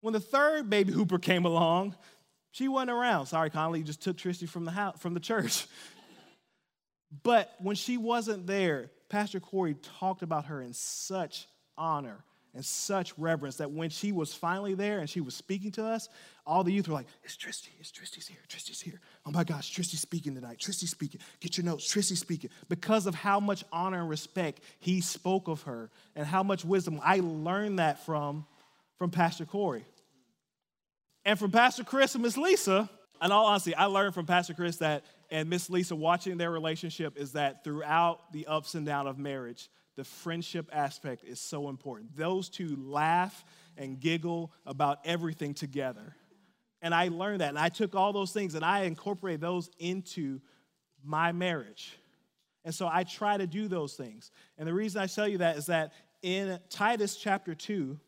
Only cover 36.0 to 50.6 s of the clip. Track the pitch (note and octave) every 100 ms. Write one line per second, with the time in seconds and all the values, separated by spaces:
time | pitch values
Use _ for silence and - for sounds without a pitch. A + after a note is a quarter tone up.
36 | D#3 F3 G3 F3+ E3+ E3 D#3+ D#3+ E3 -
37 | D#3 C#3+ C#3+ D3 C#3+ C3+ D#3 D3 D3 D#3+
38 | E3+ E3 - D3+ D3 D#3 C#3+ E3+ D3 C#3+
39 | C#3 C3+ C#3+ C#3 A#2+ A#2 - _ _ -
40 | C3+ - E3+ E3+ E3 E3+ D#3+ D3+ C#3+ -
41 | D3 A#2+ - A#2+ - D3+ C#3+ C3 C#3+ A2+
42 | A2+ C#3 D#3+ F#3 F#3 - F3 C#3 C3+ D3
43 | D#3 E3+ F#3 - - - - - C3+ C3
44 | D3 E3 E3 E3+ E3 _ - C3+ C#3+ C#3+
45 | - E3+ E3 D#3 D3 C#3+ C#3 C#3 C3 A2
46 | A2 - _ _ _ _ _ _ E3+ E3+
47 | F3+ E3+ G3 G3+ D3+ C#3+ E3 E3+ G#3 G3
48 | F#3+ G3+ F#3+ G#3+ G3 D#3 D#3+ G3+ F#3+ D#3+
49 | G3+ G3 F#3+ D#3+ E3+ F3+ F3 _ E3+ F#3
50 | F3+ - C#3+ C3 _ _